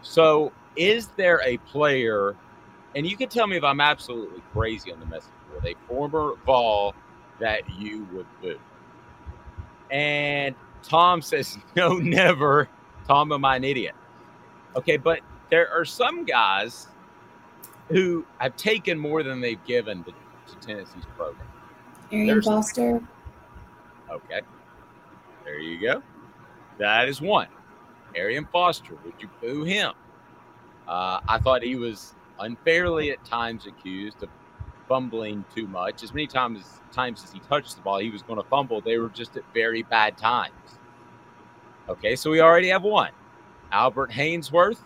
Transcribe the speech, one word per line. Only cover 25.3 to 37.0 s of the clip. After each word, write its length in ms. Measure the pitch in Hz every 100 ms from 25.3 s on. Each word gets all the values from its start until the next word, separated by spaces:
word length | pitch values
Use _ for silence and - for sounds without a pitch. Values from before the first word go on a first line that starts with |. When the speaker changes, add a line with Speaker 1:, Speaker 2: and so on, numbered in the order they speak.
| - 73
Speaker 1:
There 120 | 76
you 200 | 80 85
go. 240 | 107 240 - - - - - - - -
That 300 | 104 110 127
is 140 | 139
one. 260 | 160 202 95 - - - - - - 85
Arian 300 | 98 131 151
Foster, 440 | 170 180 165 - 80 113
would 80 | -
you 100 | 208 -
boo 220 | 117 147
him? 300 | 160 202 165 - - - - - - - - - -
Uh, 320 | 87 92 92 -
I 100 | 113
thought 240 | 127 127
he 120 | 120 127
was 360 | 117 104 - - - -
unfairly 720 | 107 120 - 165 175 165 147
at 120 | 139 -
times 400 | 117 117 113 101
accused 540 | - 95 95 104 -
of 60 | 101 - - - - - -
fumbling 540 | 131 127 113 107 104 95 -
too 120 | 107
much. 360 | 92 92 110
As 100 | 110
many 140 | 135 147
times, 380 | 131 123 110 - - -
times 320 | -